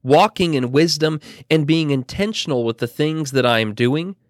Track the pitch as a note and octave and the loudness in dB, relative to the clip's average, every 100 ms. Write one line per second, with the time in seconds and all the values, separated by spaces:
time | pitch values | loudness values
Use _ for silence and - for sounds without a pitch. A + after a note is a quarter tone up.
0 | B2+ D3+ G#3+ - F3 C#3+ B2 C3+ E3+ D3+ | 4 4 4 2 -2 0 0 2 2 0
1 | D#3 D#3 - - - D#3+ D3 E3 D#3 C3+ | -2 -2 -10 -20 -2 0 2 0 2 -2
2 | B2+ - G#3 G#3+ E3 C3 A#2 A2+ A#2+ - | -4 -6 -4 -4 -4 -2 -2 -4 -6 -2
3 | D3+ D#3 C#3+ C3 B2 A#2 A2 G#2 A#2+ D3+ | -2 -2 -2 0 2 0 -2 0 0 0
4 | F3+ G3 | -6 -14